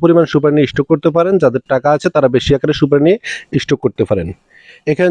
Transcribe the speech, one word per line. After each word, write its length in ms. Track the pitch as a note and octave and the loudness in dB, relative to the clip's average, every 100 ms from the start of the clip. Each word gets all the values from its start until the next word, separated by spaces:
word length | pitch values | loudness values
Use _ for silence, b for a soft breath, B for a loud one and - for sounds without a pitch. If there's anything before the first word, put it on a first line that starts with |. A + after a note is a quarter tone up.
পরিমাণ 220 | E3+ E3+ D#3+ | 2 4 2
সুপারি 280 | D3+ D3 D3 | 0 2 2
নিয়ে 120 | C3+ | 0
স্টক 160 | - C#3 | -2 -2
করতে 200 | D#3 E3 | 0 0
পারেন। 240 | D#3+ F3 G3 | 0 0 2
যাদের 240 | C#3+ B2 - | 0 -2 -2
টাকা 180 | C3 C#3+ D3+ | -2 0 0
আছে, 120 | F3+ | -2
তারা 180 | D3+ C3 | 0 0
বেশি 220 | B2 - | 0 0
আকারে 200 | C#3 D3+ | 0 -2
সুপারি 280 | D3 C#3+ C#3+ | -2 0 2
নিয়ে 140 | D#3 G#3+ B B B C#3+ | 2 0 B B B -6
স্টক 180 | - C#3+ | -4 -2
করতে 220 | A#2+ - | -2 -2
পারেন। 240 | G#2+ G2+ E2+ F#2+ b b b b - | -2 -4 -4 -10 b b b b -4
এখানে 240 | D3+ F3+ | 0 0